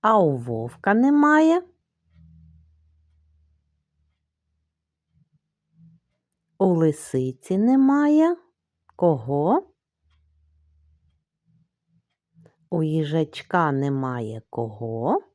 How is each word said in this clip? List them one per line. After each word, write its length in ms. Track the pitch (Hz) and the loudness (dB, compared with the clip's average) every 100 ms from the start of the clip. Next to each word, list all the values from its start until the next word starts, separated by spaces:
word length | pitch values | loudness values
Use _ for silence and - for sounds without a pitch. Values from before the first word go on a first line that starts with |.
А 180 | 214 220 | 2 2
у 180 | 165 135 | 2 0
вовка 560 | 120 113 120 - - | -6 -8 -8 -6 0
немає? 680 | 214 262 294 294 302 320 339 359 _ _ _ _ _ - - 80 80 _ _ _ _ _ _ _ _ _ _ _ _ _ _ _ _ _ _ _ _ _ _ _ _ _ _ _ 156 _ _ _ 160 165 165 _ _ _ _ _ _ | 2 4 4 4 4 4 2 -2 _ _ _ _ _ -20 -20 -20 _ _ _ _ _ _ _ _ _ _ _ _ _ _ _ _ _ _ _ _ _ _ _ _ _ _ _ _ _ _ _ _ _ -20 _ _ _ _ _ _ _
У 80 | 190 | 0
лисиці 920 | 170 160 147 - 135 127 131 - 190 | 2 0 0 -6 -6 -6 -8 -6 -2
немає 800 | 226 269 269 285 294 302 320 349 _ _ _ _ _ - | 2 2 2 2 2 2 2 -2 _ _ _ _ _ 0
кого? 760 | 175 143 113 143 156 294 381 _ _ _ _ _ _ _ _ _ _ _ _ _ _ _ _ _ _ 110 _ _ _ _ _ _ _ 165 165 _ _ | 0 0 -4 -2 0 -2 -4 _ _ _ _ _ _ _ _ _ _ _ _ _ _ _ _ _ _ _ _ _ _ _ _ _ _ _ -20 _ _
У 140 | 175 | -4
їжачка 880 | 156 160 147 160 156 - - 180 160 | -2 -2 -2 -2 -4 -6 -4 -2 0
немає 680 | 139 139 135 131 123 110 110 _ | 0 -2 -2 -4 -6 -8 -12 _
кого? 720 | - 113 107 113 113 127 330 - | -8 -8 -8 -10 -6 -4 -4 -6